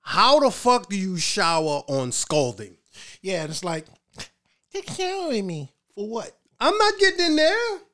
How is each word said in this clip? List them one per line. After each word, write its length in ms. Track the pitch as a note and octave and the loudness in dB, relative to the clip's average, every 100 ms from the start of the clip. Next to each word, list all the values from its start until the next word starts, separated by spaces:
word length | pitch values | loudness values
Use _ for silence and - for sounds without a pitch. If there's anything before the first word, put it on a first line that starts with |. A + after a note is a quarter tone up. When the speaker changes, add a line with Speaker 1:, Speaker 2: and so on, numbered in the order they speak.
Speaker 1:
How 380 | - F3+ A3+ D4 | -4 2 6 6
the 100 | C#4 | 4
fuck 380 | - A#3+ B3 - | 0 2 2 0
do 80 | G3 | -6
you 200 | F#3+ F3+ | -4 -4
shower 640 | - - F3 E3 D#3 C#3+ - | -4 0 0 2 0 -2 -2
on 240 | C3+ B2+ | -4 -2
scalding? 640 | A#2 - D3+ C3 G#2 G#2+ F2 _ - - - | -4 0 0 0 -2 -14 -18 _ -20 -20 -12
Speaker 2:
Yeah, 200 | F#3+ F3+ | -6 -4
and 80 | D#3 | -4
it's 140 | D#3+ | -8
like, 220 | F#3 D#3+ D#3 _ _ - - _ _ _ _ | -6 -8 -10 _ _ -18 -18 _ _ _ _
"They're 100 | G4 | -14
showering 640 | - - F#4 G4 F4 A#3 G3 | -12 -6 -6 -4 -4 -4 -4
me." 260 | E3 C#3 _ _ | -8 -10 _ _
For 140 | - G#3 | -12 -8
what? 280 | A3+ F#3 _ _ _ | -8 -10 _ _ _
Speaker 1:
I'm 160 | B3+ G#4 | 0 4
not 200 | G#4+ G4+ | 2 4
getting 280 | G4 F4+ F4 | 2 4 2
in 100 | D4+ | 4
there. 420 | D#4 G#4+ A#4 G4+ - | 4 2 -2 -6 -12